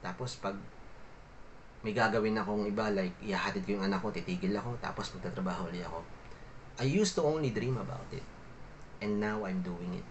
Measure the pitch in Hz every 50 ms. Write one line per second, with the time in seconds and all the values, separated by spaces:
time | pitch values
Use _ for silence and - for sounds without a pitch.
0 | - 92 90 - 127 123 - - - 98 101 98 92 - - - - - - -
1 | - - - - - - - - - - - - - - - - - 110 101 120
2 | 113 107 104 113 107 110 110 110 98 98 104 107 101 104 101 110 107 107 104 98
3 | 92 90 - - 101 104 95 90 92 101 98 101 92 101 101 98 95 98 98 92
4 | 90 107 - 107 98 - 90 90 92 92 104 104 107 120 120 117 - - - -
5 | 101 - - 92 92 90 90 95 92 92 87 87 90 87 90 87 87 82 80 82
6 | 76 - - - - - - - - - - - - - - - 123 135 156 202
7 | 214 185 - 180 160 147 156 160 151 127 107 107 113 127 131 113 95 - 131 -
8 | - - - 135 - - - - - - - - - - - - - - - -
9 | 104 104 104 104 107 107 107 107 104 95 92 92 90 90 87 87 87 90 90 90
10 | - -